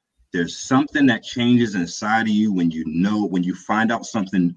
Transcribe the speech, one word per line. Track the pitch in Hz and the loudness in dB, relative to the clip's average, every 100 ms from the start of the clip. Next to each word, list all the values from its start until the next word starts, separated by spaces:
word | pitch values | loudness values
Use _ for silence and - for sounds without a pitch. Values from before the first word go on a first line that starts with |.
| _ _ _ | _ _ _
There's | 90 85 - | -4 -4 -6
something | - 131 147 151 139 | 0 0 0 2 2
that | 107 | 2
changes | - 127 120 123 117 98 | -4 -2 2 4 2 -2
inside | 87 - 107 110 | -6 -6 -2 0
of | 110 | 2
you | 107 107 | 2 2
when | 95 85 | 2 0
you | 80 78 | -2 -4
know, | 80 98 107 101 | 0 0 0 0
when | 92 | 0
you | 87 90 | -2 -4
find | - 107 113 | -2 0 0
out | 117 - | -2 -4
something, | 113 95 98 87 | -6 -2 0 0